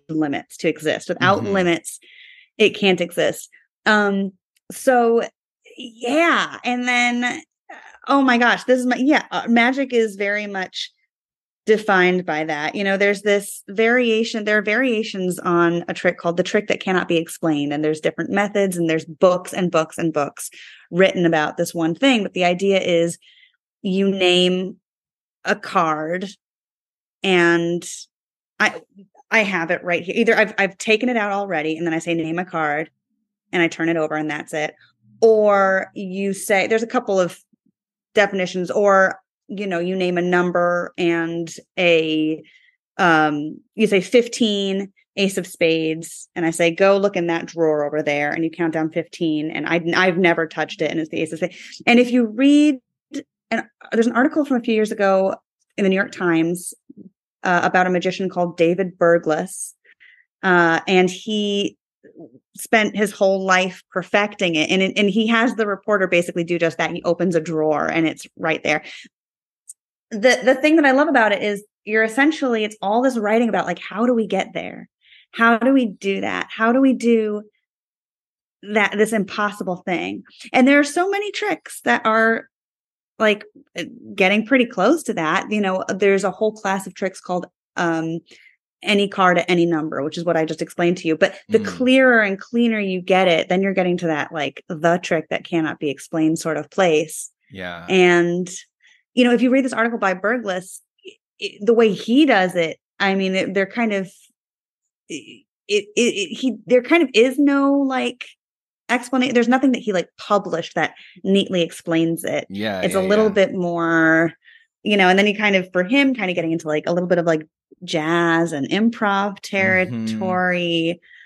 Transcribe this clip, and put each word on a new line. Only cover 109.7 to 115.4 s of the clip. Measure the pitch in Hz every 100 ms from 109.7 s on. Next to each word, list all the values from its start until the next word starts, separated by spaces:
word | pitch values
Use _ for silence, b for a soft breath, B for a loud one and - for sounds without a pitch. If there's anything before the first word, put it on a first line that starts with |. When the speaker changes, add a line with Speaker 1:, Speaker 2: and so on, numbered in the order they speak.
Speaker 1:
that | 226
he, | 196
like, | 180 - -
published | - 202 185 165 -
that | 170 151 - B 180
neatly | 190 196 - 185
explains | 165 - 175 165 165 160
it. | - 147 -
Speaker 2:
Yeah, | 196 214 190
Speaker 1:
It's | 190
Speaker 2:
yeah, | 190
Speaker 1:
a | 190
little | 214 220
Speaker 2:
yeah. |
Speaker 1:
bit | 208 190
more, | 190 175 170 165 165 160 160 165 - b b b _
you | 208 202
know, | 185
and | 190
then | 208
he |
kind | 208